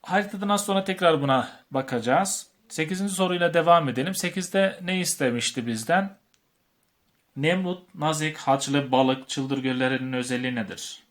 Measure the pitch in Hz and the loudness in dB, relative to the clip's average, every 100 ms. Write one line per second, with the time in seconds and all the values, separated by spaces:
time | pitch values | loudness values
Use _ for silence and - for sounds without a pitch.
0 | - 185 202 196 202 202 202 196 190 185 | 0 0 0 -4 0 0 2 -2 -2 2
1 | 175 156 139 131 113 - _ 135 131 123 | 4 4 4 2 0 -10 _ -6 -2 -2
2 | 113 147 190 - - _ _ - 156 185 | 2 2 2 -4 -10 _ _ -6 -4 -2
3 | 202 190 185 180 170 165 165 170 143 120 | -4 0 0 2 2 4 6 6 6 -2
4 | 160 190 175 180 185 196 190 - 180 185 | -2 -2 -4 -4 -2 2 0 0 -4 -2
5 | 170 - 131 120 - - 117 110 110 175 | -2 0 0 0 -2 -4 -4 -4 0 0
6 | 196 - _ _ _ _ _ _ _ _ | 0 -10 _ _ _ _ _ _ _ _
7 | _ _ _ - 151 185 180 180 _ - | _ _ _ -2 0 2 -2 -6 _ -4
8 | 151 156 156 151 - 139 139 143 131 127 | -2 0 -4 -4 0 0 2 0 2 2
9 | 131 131 - - 135 135 131 127 127 131 | 4 0 -4 -6 -4 -2 -2 0 0 0
10 | 131 127 127 123 127 120 98 - - - | -2 -4 -2 -2 -2 -4 -6 -10 -12 -16
11 | _ | _